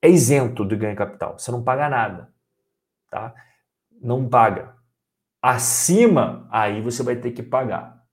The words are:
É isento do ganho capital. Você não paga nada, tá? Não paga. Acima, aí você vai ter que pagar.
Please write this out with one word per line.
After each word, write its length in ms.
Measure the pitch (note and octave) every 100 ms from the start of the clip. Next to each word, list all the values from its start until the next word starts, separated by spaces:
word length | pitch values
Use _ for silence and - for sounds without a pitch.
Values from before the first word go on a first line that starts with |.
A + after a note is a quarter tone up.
É 60 | F#3+
isento 560 | E3+ A#2+ C#3+ A#2+ A#2 G2+
do 100 | G#2+
ganho 180 | G#2+
capital. 440 | G2+ G2+ - - -
Você 120 | -
não 120 | A#2+
paga 260 | A#2+ C3 D3
nada, 400 | C3 G#2+ F2+ - _ _ _ _ _ _ _ _
tá? 240 | - A2+ - _ _ _ _ _ _
Não 260 | A#2+ B2 B2+
paga. 460 | B2 A2 F#2 - - _ _ _ _ _ _
Acima, 1040 | B2+ B2 - - - F#3 A#3 D#3 G#2 - -
aí 320 | A2 G#2+ G#2
você 200 | A2+ A#2+
vai 140 | B2 A#2+
ter 140 | B2
que 120 | A#2+
pagar. 640 | A#2 B2+ B2 F2+ - - _